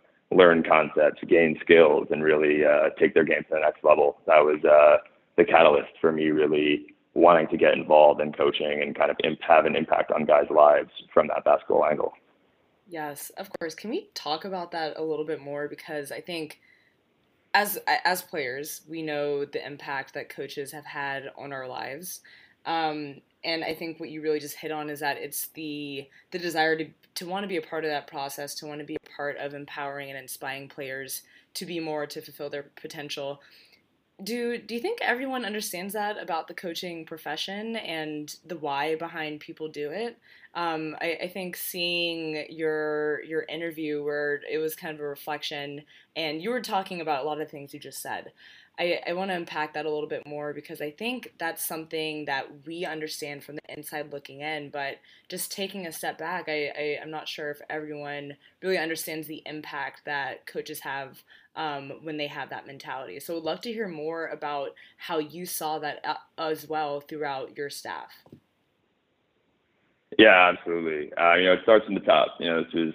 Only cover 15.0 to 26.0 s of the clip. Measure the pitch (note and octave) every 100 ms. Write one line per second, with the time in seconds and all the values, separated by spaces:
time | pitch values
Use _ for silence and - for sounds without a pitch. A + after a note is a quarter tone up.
15 | D#3+ D3+ D#3 D3 C#3+ C#3+ D3 D3 - D3+
16 | C#3 A#2+ E3 E3+ D3+ - _ _ _ _
17 | _ _ _ _ _ G3+ G3+ - - D3+
18 | F3 F3+ - E3 C3 C3+ D3+ - D3+ D#3+
19 | D#3 D3 D3 C#3+ C#3+ C#3+ C3 C#3+ - C#3
20 | C3+ D3 - - C#3 - C3+ D#3 C#3+ D3+
21 | C#3+ C3+ C3+ - C#3 C3+ B2+ B2 B2 C#3+
22 | F3+ - - - _ _ - E3 D#3 D3+
23 | C#3+ C#3 _ _ - D#3+ D#3 D#3+ E3 D#3
24 | D#3+ D#3 D#3 D3+ C#3+ - D#3 D#3 D3+ C#3+
25 | D3 - C#3+ - - - D#3 D3 D3 C3+